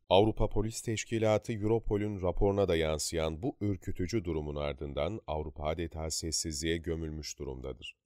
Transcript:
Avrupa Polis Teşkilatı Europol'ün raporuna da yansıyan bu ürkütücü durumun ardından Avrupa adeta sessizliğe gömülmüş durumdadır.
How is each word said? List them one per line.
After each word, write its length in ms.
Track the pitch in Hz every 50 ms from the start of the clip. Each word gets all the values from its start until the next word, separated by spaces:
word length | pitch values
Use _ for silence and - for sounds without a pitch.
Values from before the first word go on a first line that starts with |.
| _ -
Avrupa 400 | 90 95 107 110 107 - 110 104
Polis 340 | - 104 104 113 113 -
Teşkilatı 720 | - 120 110 104 - - 117 110 110 110 107 104 - -
Europol'ün 680 | 117 101 101 107 113 113 - - 107 101 104 107 104 92
raporuna 460 | 92 87 87 - 107 101 98 101 98 87
da 80 | 85
yansıyan 680 | 82 78 78 78 76 - - 85 82 80 80 80 78
bu 140 | 101 147 - -
ürkütücü 640 | 104 101 101 - - 101 - - 90 82 117 110 87
durumun 320 | 87 80 78 76 73 71
ardından 640 | 73 73 71 69 65 76 71 67 71 73 87 110 113 -
Avrupa 420 | - 76 76 78 76 - - 76 76
adeta 420 | 82 85 82 80 - 78 80 80
sessizliğe 680 | - - 85 80 76 - - 82 76 69 80 82 82
gömülmüş 600 | 85 80 85 82 82 80 78 78 78 76 - - -
durumdadır. 580 | 71 65 65 65 64 65 65 65 - - - _ _